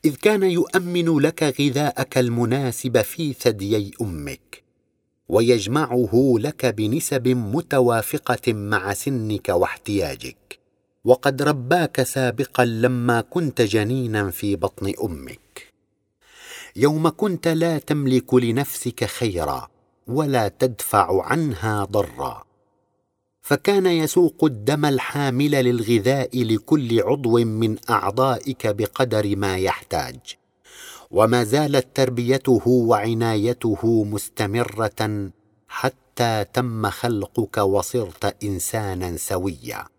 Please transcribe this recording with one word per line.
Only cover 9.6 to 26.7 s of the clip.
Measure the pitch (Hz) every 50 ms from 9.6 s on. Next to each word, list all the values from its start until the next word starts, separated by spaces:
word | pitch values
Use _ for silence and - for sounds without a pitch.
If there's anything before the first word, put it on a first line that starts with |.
| 92 - - - _ - 101 98 90 73 - - - 64 - _ _ _ - _ _ _ _ _ _ _ _ _ _
وقد | 117 123 - - 143 135 131
رباك | 143 147 147 135 120 123 165 180 165 139 _ - -
سابقا | - - 135 131 123 113 110 139 - _ - 123
لما | 120 117 113 117 127 127 123 120 123 120 117
كنت | 117 _ - 180 170 143 - -
جنينا | 120 101 101 110 104 104 127 135 123 117 110 107 101 98
في | 87 - - 101 98
بطن | 85 98 95 _ - 95 98 - - -
أمك، | 104 82 71 67 64 - _ _ _ _ - - _ _ _ _ _ _ _ _ _ _ _ _ _ _ - - - - - - - _
يوم | - 117 143 156 156 160 165
كنت | 156 - 214 208 180 160 -
لا | 170 160 160 165 170 165
تملك | 151 - - 147 147 143 131 127 127 123 - 127
لنفسك | 127 120 117 113 131 143 - - - - 127 - - 117
خيرا | 107 - - 123 113 92 85 78 73 67 65 - - _ _ _ _ _ _ _
ولا | - 117 143 156 143 135 123 113
تدفع | 101 - _ 135 127 117 - - - - 104 92 85 92 95 87
عنها | - 127 160 165 147 110 - - 110 107 104 101
ضرّا، | 101 104 107 98 - - - - 127 - - - _ _ _ _ _ _ _ _ _ _ _ _ _ _ _ _ _ _ _
فكان | _ - 147 139 _ - 202 196 185
يسوق | 185 175 165 156 151 - 185 180 160 - - -
الدم | 156 127 107 104 120 143 147 147
الحامل | 147 139 123 - - - 143 143 135 123 127 143 147
للغذاء | 143 139 127 123 123 117 110 104 120 110 98 123 135 139 127 - - 127 120
لكل | 110 110 110 - -